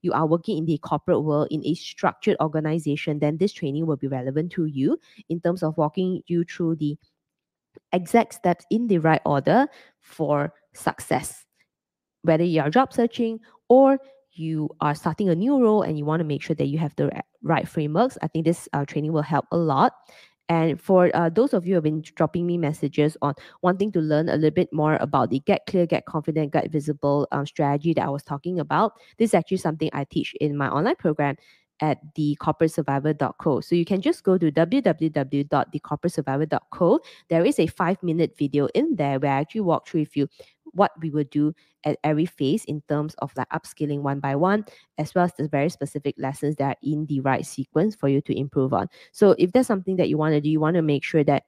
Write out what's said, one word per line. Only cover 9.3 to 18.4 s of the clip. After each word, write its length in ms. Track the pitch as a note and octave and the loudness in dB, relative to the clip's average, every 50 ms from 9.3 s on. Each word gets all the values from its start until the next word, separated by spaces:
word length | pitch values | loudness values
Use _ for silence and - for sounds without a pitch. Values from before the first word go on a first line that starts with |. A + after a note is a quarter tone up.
| D3 C#3 C3+ D3 E3+ A#3+ C#4 D4 - - - _ _ _ | -2 0 2 4 4 4 2 2 -4 -18 -20 _ _ _
for 540 | _ _ - - D#3+ C#3+ D3 C#3+ C#3+ D#3+ _ _ _ _ | _ _ -8 -6 -2 0 0 0 0 -4 _ _ _ _
success. 720 | _ - - - - - - - - - - - - - _ _ _ _ _ _ _ _ _ _ _ _ _ _ _ _ | _ -6 -6 -6 -6 -6 -2 -2 -2 -2 -2 -6 -14 -16 _ _ _ _ _ _ _ _ _ _ _ _ _ _ _ _
Whether 240 | - E3+ D#3+ D#3 E3+ | 2 2 4 4 2
you 160 | F3+ E3 D#3 | 2 2 0
are 80 | C#3 D3 | 0 2
job 240 | D#3 A#3+ C4+ B3 - | 2 2 2 2 0
searching 480 | - A#3 A#3 - - A#3+ A3+ A3+ A3 _ _ _ _ _ | 0 0 0 0 -2 -4 -4 -4 -8 _ _ _ _ _
or 320 | _ A#3+ C4 C4+ C4+ C#4 C4+ - - - _ _ _ _ E3+ | _ 6 8 8 8 6 2 -2 -14 -20 _ _ _ _ -8
you 300 | D#3+ D#3+ D#3+ D#3 D3+ D3 - _ | -6 -4 -2 -2 -4 -4 -4 _
are 120 | D3+ D3 D3 | -2 -2 -2
starting 360 | - - E3+ D#3 - G#3 F#3+ | 0 -2 -4 -2 0 0 0
a 60 | E3 | 2
new 240 | E3 G3+ C4 C#4+ C4+ | 2 2 0 2 4
role 220 | B3 A3 G#3+ G#3+ | 4 4 4 2
and 160 | - - D#3 | 2 0 -2
you 80 | D3+ D3 | -4 -2
want 140 | D3+ D#3 E3 | -2 -2 -2
to 40 | E3 | 0
make 200 | D3+ D3 C3+ - | -2 -4 -6 -4
sure 120 | - D#3+ | -6 -4
that 120 | D3 C#3+ | -2 -2
you 100 | C#3 C#3+ | -2 -2
have 180 | D#3+ D#3+ D3 _ | -2 -2 -4 _
the 100 | - C#3+ | -2 -2
ri-, 160 | C#3+ - - - _ _ _ | -2 -2 -6 -14 _ _ _
right 260 | - - E3 C#3+ - | -4 -2 0 0 -2
frameworks, 520 | - - E3 D3+ D3 D3+ F3 A#3+ C4 - - | -2 -4 -4 -4 0 0 0 0 0 -2 -6
I 60 | - | -8
think 180 | D#3 _ D#3 | -4 _ -2